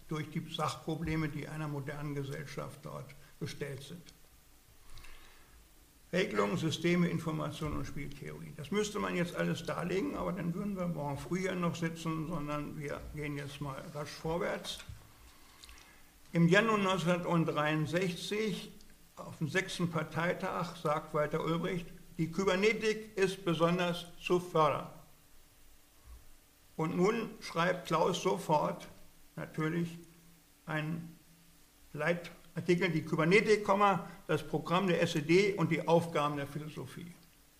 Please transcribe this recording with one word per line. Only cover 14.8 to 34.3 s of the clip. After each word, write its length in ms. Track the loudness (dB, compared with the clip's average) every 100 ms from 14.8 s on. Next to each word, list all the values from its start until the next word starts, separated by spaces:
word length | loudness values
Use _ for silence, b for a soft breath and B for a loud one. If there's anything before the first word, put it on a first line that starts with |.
| -12 -16 -18 -20 -20 B B B B B B B B B -4
Im 160 | 4 8
Januar 300 | 8 6 4
neunzehnhundertdreiundsechzig, 1900 | 4 2 2 2 2 2 4 2 2 2 2 0 0 -2 -4 -2 -2 -2 -8 -16 -20 -20 -20
auf 240 | -16 -14 -6
dem 100 | 0
sechsten 400 | 0 -2 -2 0
Parteitag, 880 | 0 -2 0 0 0 -2 -2 -4 -4
sagt 320 | 0 0 0
Walter 300 | 0 0 0
Ulbricht, 420 | 0 0 0 -2 -6 -14 -14 -2
die 140 | -2
Kybernetik 840 | 2 2 6 4 4 2 0 -4 0
ist 280 | 0 0
besonders 640 | -2 4 4 4 2 -2 -6 -10
zu 200 | 2 2
fördern. 480 | 4 4 6 4 -4 -12 -20 -20 -20 -20 -20 -20 -20 -20 -20 -20 -20 -20 -18 -20 -20 _ -20
Und 220 | -4 -2 4
nun 320 | 4 4 -2 -8
schreibt 460 | -8 0 0 0 0
Klaus 360 | 2 4 2
sofort 640 | 0 0 2 4 4 -2 -10 -18 -20 -20 -16 -10
natürlich 640 | -8 -2 0 0 -2 -4 -18 -20 -20 -20 _ _
einen 500 | -6 -4 -2 -4 -6 -16 -20 -20 -20 -20 -20 _ -16
Leitartikel, 960 | -2 0 0 -2 -16 -12 -8 2 4 4
die 140 | 2
Kybernetik, 600 | 0 2 8 8 8 4
Komma, 460 | 6 6 6 6 B B
das 160 | -2